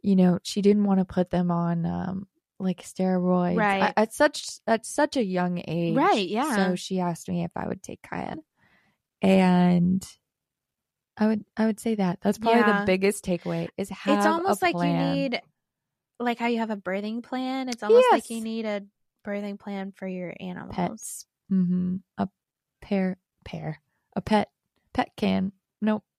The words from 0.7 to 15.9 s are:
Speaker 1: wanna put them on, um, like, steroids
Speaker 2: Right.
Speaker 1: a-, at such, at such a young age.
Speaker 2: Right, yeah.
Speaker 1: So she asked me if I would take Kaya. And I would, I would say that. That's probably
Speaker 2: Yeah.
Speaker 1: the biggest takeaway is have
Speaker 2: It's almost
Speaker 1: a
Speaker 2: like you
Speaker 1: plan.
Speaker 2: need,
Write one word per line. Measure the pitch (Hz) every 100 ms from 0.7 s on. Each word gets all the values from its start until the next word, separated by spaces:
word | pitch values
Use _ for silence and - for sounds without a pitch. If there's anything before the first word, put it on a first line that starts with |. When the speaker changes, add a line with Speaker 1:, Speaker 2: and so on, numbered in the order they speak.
| 208
Speaker 1:
wanna | 202 190
put | 185 - 180
them | 175 175
on, | 170 170 170
um, | 170 175 185 190 185 _ _ _
like, | 190 175
steroids | - - 185 185 180 180 175 214
Speaker 2:
Right. | 208 196
Speaker 1:
a-, | 202 -
at | 214
such, | - 294 - - - -
at | 226 -
such | - 302 285
a |
young | 208 180 180 175 -
age. | 165 170 226
Speaker 2:
Right, | 339 381 180
yeah. | 208 302 220
Speaker 1:
So | 190 180
she | - 185
asked | 175 170 -
me | 175
if | 170 -
I | -
would | 190
take | - -
Kaya. | - - - 320 - _ _ _ _ _ _ _
And | 196 190 185 180 180 175 175 190 - - _ _ _ _ _ _ _ _ _ -
I | 214
would, | 214 - -
I | 220
would | 214
say | 233 214
that. | 185 170
That's | 202 208
probably | 220 233
Speaker 2:
Yeah. | 214 202
Speaker 1:
the | 202
biggest | 185 196 208
takeaway | - 175 - 165 170 -
is | 196
have | 190 - 302
Speaker 2:
It's | 302
almost | 330 370 -
Speaker 1:
a | 349
Speaker 2:
like |
you | 175
Speaker 1:
plan. | 175 - 269
Speaker 2:
need, | 277 277 240 _ _ _ _ _